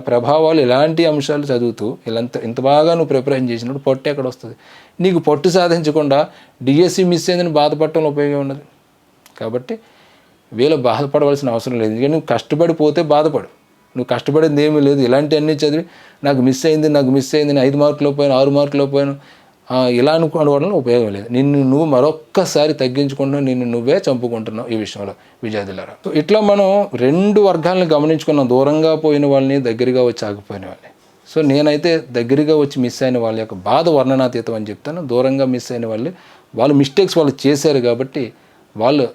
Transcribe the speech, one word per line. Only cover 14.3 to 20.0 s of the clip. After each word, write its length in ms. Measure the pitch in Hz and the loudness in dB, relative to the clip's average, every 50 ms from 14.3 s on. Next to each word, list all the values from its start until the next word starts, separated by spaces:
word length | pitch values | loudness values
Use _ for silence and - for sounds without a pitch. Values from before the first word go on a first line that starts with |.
| 139 156 160 156 147 143 147 | 2 2 2 2 2 2 2
ఏమీ 160 | 151 151 151 139 | 2 2 2 2
లేదు. 120 | 143 143 139 | 2 2 2
ఇలాంటి 360 | 131 117 127 139 151 143 156 | 2 2 2 2 2 0 0
అన్నీ 180 | 151 151 156 156 | 0 0 0 -2
చదివి 320 | 143 151 147 147 160 180 - - - - - _ - 139 | 0 0 0 0 -2 -4 -8 -14 -20 -20 -20 _ -4 -2
నాకు 180 | 143 143 127 | 0 2 2
మిస్ 240 | 123 131 127 131 - | 2 2 2 2 0
అయింది, 240 | 160 156 156 151 156 | 0 2 2 2 2
నాకు 200 | 147 143 135 127 131 | 2 2 2 2 2
మిస్ 180 | 139 131 - - | 0 0 0 0
అయింది 160 | 151 147 147 143 | 0 0 2 2
అని 80 | 139 127 | 2 2
ఐదు 100 | 139 139 | 2 2
మార్కులో 340 | 147 147 147 143 143 143 143 | 2 2 0 0 0 -2 -2
పోయాను, 240 | 143 147 143 139 131 | 0 0 0 2 2
ఆరు 140 | 131 139 139 | 2 2 2
మార్కులో 360 | 139 143 143 143 143 143 139 | 2 2 0 0 0 -2 -2
పోయాను, 300 | 139 139 139 139 139 139 139 - - - _ _ _ _ _ _ - | 0 0 0 -2 -2 -4 -8 -14 -20 -20 _ _ _ _ _ _ -4
ఆ, 160 | 123 127 131 | -2 0 0
ఇలా 260 | 123 123 120 | 0 2 2